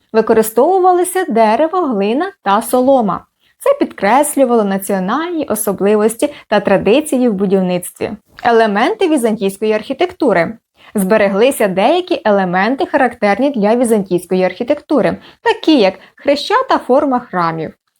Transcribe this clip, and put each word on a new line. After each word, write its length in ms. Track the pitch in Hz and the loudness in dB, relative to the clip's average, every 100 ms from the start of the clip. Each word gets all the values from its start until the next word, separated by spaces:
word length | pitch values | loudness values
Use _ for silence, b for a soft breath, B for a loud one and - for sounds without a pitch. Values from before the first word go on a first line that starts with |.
| _ | _
використовувалися 1120 | 220 220 226 220 - 285 381 370 359 359 370 359 | -2 2 2 0 2 2 4 4 2 0 -2 -2
дерево, 520 | 226 220 226 320 370 | 2 2 2 0 -2
глина 520 | 320 214 196 247 370 - | -2 -2 -2 -2 -4 -6
та 200 | - 202 | -2 -2
солома. 640 | 233 254 254 269 208 - - _ _ _ | 0 0 2 2 2 -4 -10 _ _ _
Це 260 | 508 554 | -2 0
підкреслювало 800 | - - 202 247 294 - 254 240 | -2 -2 0 2 2 0 2 2
національні 800 | 202 196 196 196 185 262 359 330 | 0 -2 -4 -4 -2 -4 -4 -6
особливості 920 | - 214 - 180 196 214 214 220 294 B B | -4 -4 -4 -2 0 2 0 0 -4 B B
та 120 | 208 | -2
традиції 680 | 196 190 180 247 302 262 247 | 2 0 2 2 2 0 0
в 40 | |
будівництві. 760 | 190 196 190 180 180 180 - - 208 _ - | 0 0 0 0 -4 -6 -10 -10 -10 _ -6
Елементи 640 | 240 233 226 196 269 440 381 | 0 2 2 0 -2 0 0
візантійської 640 | 302 233 214 196 196 214 | 0 0 -2 -4 -2 -2
архітектури. 840 | 214 214 269 359 - 285 185 - 220 _ _ b | -2 -4 -4 -4 -2 0 2 0 -6 _ _ b
Збереглися 760 | 214 190 214 202 196 247 - 208 | -4 0 2 2 2 2 2 -2
деякі 520 | 180 220 349 359 339 | 0 2 0 -2 -2
елементи, 640 | 220 202 185 180 208 269 359 | 0 0 0 0 0 -2 -2
характерні 640 | 294 254 - 208 202 277 | 0 -2 -2 -2 0 -2
для 260 | 269 202 240 | 0 0 2
візантійської 680 | 247 220 190 175 - 185 | 2 0 0 -4 -2 -2
архітектури, 720 | 185 - 240 294 - 294 175 196 B B | 0 -2 -4 -4 -2 0 0 -2 B B
такі 360 | 466 427 - 302 | -2 -2 2 2
як 160 | 202 - B | 2 0 B
хрещата 640 | B 269 285 - 440 523 320 | B -2 -2 0 -2 0 -2
форма 400 | - 262 302 247 | 0 0 2 -2
храмів, 560 | 240 185 170 160 180 - _ _ | -4 -4 -4 -4 -8 -12 _ _